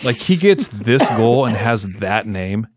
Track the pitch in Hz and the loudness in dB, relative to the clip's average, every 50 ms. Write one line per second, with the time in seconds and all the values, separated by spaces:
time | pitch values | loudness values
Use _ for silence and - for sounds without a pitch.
0 | - 123 120 - - - 185 165 175 202 190 - 233 - - 104 104 117 123 135 | -4 -4 -4 -2 0 0 0 2 4 4 2 2 0 -4 -8 -6 0 2 2 4
1 | - - 117 110 113 117 120 135 131 120 110 98 107 117 117 107 101 95 92 98 | 4 2 2 2 2 4 4 2 2 0 0 -2 0 0 0 -2 -4 -6 -8 -8
2 | 98 92 104 110 - 110 101 95 92 95 98 107 110 - _ | -4 -2 -2 -2 -2 -4 -6 -6 -4 -4 -4 -4 -6 -6 _